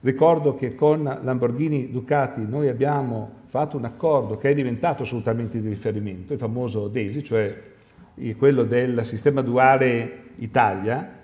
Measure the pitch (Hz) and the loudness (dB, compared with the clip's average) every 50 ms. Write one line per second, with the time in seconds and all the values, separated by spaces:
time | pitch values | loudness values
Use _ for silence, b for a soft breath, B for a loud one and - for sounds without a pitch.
0 | - 127 131 135 156 165 170 156 147 143 123 - 131 120 - - 151 151 151 156 | 0 0 2 6 6 6 6 6 2 0 0 0 -4 -6 -2 2 4 4 4 2
1 | 151 139 135 - 123 127 131 123 123 120 120 135 156 160 151 139 127 - - 127 | 0 -4 -4 -4 -4 -2 0 0 0 0 0 0 -2 0 0 -2 -4 -4 -6 -8
2 | - - 147 143 135 131 - 117 110 107 123 147 147 135 120 113 139 143 147 143 | -2 0 2 2 2 0 -2 -6 -6 -4 -2 0 0 0 2 2 0 0 2 0
3 | 135 123 117 110 107 107 - - - - - 127 151 147 147 143 117 117 - - | -2 -2 -4 -6 -6 -10 -14 -20 -20 -6 -2 -2 -2 -2 -2 -6 -6 -8 -8 -2
4 | - 160 151 135 113 104 107 107 - 139 147 147 135 123 120 110 - 170 147 - | 0 2 2 2 2 0 -6 0 2 2 2 2 0 -2 -2 0 0 -2 0 -2
5 | 131 110 123 117 110 120 113 117 117 104 - 113 107 110 104 98 - 110 107 107 | -4 -6 -6 -4 -2 -2 -2 -2 -2 -4 -4 -4 -4 -4 -6 -4 -4 -4 -4 -2
6 | 104 101 95 92 92 - 147 131 123 110 113 123 123 117 104 110 101 104 107 127 | -4 -6 -8 -10 -8 -8 -6 -4 -4 -4 -4 -4 -4 -4 -4 -4 -6 -4 -4 -4
7 | 107 98 117 147 147 - 113 110 107 98 95 - - - b b b b b b | -4 -4 -6 -8 -6 0 0 0 0 0 -4 -10 -16 -20 b b b b b b
8 | b b b - - 117 110 107 135 143 143 127 117 107 120 120 127 127 123 117 | b b b -10 -8 -8 -2 4 4 4 4 4 2 2 2 2 2 2 0 -2
9 | 110 - 110 104 - 147 139 135 123 120 120 127 131 131 135 131 131 127 120 117 | -2 -4 -6 0 0 2 2 2 0 0 2 6 6 6 6 6 4 2 2 0
10 | 117 - - - - - - - 120 104 - 139 117 104 95 98 95 107 120 143 | -2 -6 -10 -16 -20 -20 -12 -12 -12 0 2 2 2 4 2 -2 -2 -2 -2 -4
11 | 185 190 - - | -6 -10 -16 -20